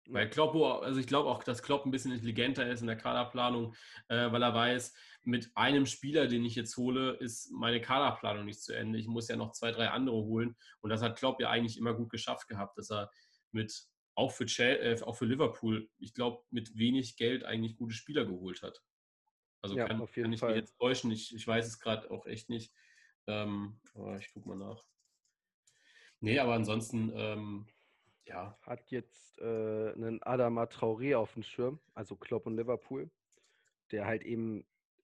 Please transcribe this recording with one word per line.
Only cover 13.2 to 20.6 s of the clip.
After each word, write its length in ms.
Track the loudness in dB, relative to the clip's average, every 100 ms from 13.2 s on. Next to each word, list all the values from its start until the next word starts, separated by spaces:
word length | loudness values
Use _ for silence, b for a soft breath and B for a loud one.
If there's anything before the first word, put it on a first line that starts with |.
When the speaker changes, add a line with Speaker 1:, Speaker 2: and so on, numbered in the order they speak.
| b b b
Speaker 2:
mit, 320 | -4 -4 -6 -16 _ _
auch 180 | 0 0
für 140 | 0 -2
Chel-, 340 | 4 4 4
äh, 220 | 2 0
auch 120 | -2 -2
für 100 | 2
Liverpool, 640 | 4 2 0 0 0 -2 _
ich 160 | -10
glaube, 280 | -2 -2 -2 -6
mit 260 | -6 -4 2
wenig 400 | 2 4 0 0
Geld 280 | 0 0
eigentlich 320 | -2 -2 -2 -4
gute 180 | -6
Spieler 300 | -6 -4 -2
geholt 380 | -2 -2 -8 -8
hat. 200 | -10 -14 _ _ _ _ _ _ _ _
Also 160 | -4 0
Speaker 1:
Ja, 100 | 0
Speaker 2:
kann, 140 | -2
Speaker 1:
auf 160 | -4 -2
jeden 80 |
Speaker 2:
kann 80 | -2
ich 80 | 0
Speaker 1:
Fall. 100 | 2
Speaker 2:
mich 40 |
jetzt 220 | 2